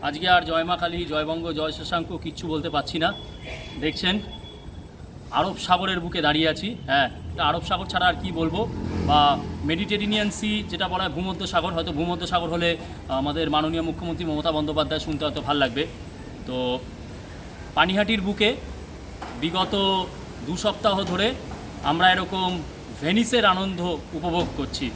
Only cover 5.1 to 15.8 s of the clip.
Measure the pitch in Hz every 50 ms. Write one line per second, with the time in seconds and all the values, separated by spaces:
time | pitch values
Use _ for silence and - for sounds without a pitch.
5.1 | - - - - - 127 156 196 180 - - - 180 175 190 190 190 180 170 175
6.1 | - 180 156 147 147 151 160 160 156 151 - 202 240 - - 131 135 143 135 120
7.1 | - - - - - - 165 147 156 170 - - 196 180 190 185 - 185 180 180
8.1 | 170 - - 190 170 165 165 160 160 185 226 240 - - - - - - - -
9.1 | 143 147 147 143 143 - - - - - - 143 160 170 208 202 208 202 208 208
10.1 | 214 214 208 208 202 - - 214 214 214 202 - 180 170 190 180 180 185 190 180
11.1 | 139 151 180 190 185 - 196 175 - 175 156 180 175 165 165 175 165 143 165 175
12.1 | 175 165 175 170 180 175 170 165 160 170 170 170 170 160 - - - - - -
13.1 | 135 131 135 147 147 160 165 151 147 151 156 156 165 165 160 165 156 - 180 170
14.1 | 165 147 180 160 151 147 151 170 156 151 151 147 156 151 151 139 156 156 151 -
15.1 | 156 143 151 151 127 151 139 135 147 147 139 127 117 131